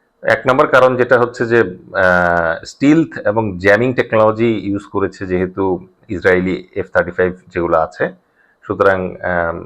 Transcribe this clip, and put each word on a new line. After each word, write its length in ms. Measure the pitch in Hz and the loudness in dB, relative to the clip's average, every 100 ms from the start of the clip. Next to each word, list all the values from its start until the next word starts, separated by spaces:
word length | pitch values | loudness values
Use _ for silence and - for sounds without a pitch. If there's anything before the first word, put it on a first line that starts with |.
| _ _ | _ _
এক 220 | - 113 127 | -2 0 2
নম্বর 200 | 131 - | 2 4
কারণ 300 | 131 127 123 | 4 4 2
যেটা 220 | 120 123 | 2 2
হচ্ছে 260 | 120 - 117 | 0 -2 0
যে, 140 | 117 | 2
আহ, 1040 | - - - 98 92 90 87 87 82 - | 0 -4 -8 0 2 4 2 0 -2 -4
স্টিলথ 640 | - - 139 160 156 - 107 | -10 -2 2 2 0 -4 -4
এবং 320 | 110 107 90 | -2 -4 0
জ্যামিং 340 | 98 104 131 | 2 2 2
টেকনোলজি 580 | 127 117 110 107 107 117 | -2 0 2 2 2 0
ইউজ 340 | 104 98 101 - | 0 -4 -6 -6
করেছে 420 | 98 95 - 95 | -4 -4 -6 -4
যেহেতু 600 | 90 90 98 95 90 - _ - | -4 -4 -2 -2 -4 -8 _ -12
ইসরায়েলি 600 | 90 92 92 92 90 - 98 | -2 2 2 0 -4 -8 -10
এফ 160 | 90 | -4
থার্টি 200 | 92 85 | -2 -2
ফাইভ 240 | 90 90 90 _ | -2 -2 -4 _
যেগুলো 300 | 90 85 82 | -6 -2 0
আছে, 340 | 78 - 156 185 _ _ _ _ | -2 -4 -8 -8 _ _ _ _
সুতরাং, 540 | - 98 98 92 92 - | -6 0 0 0 -4 -8
আহ, 500 | 90 87 85 85 | -4 -4 -4 -6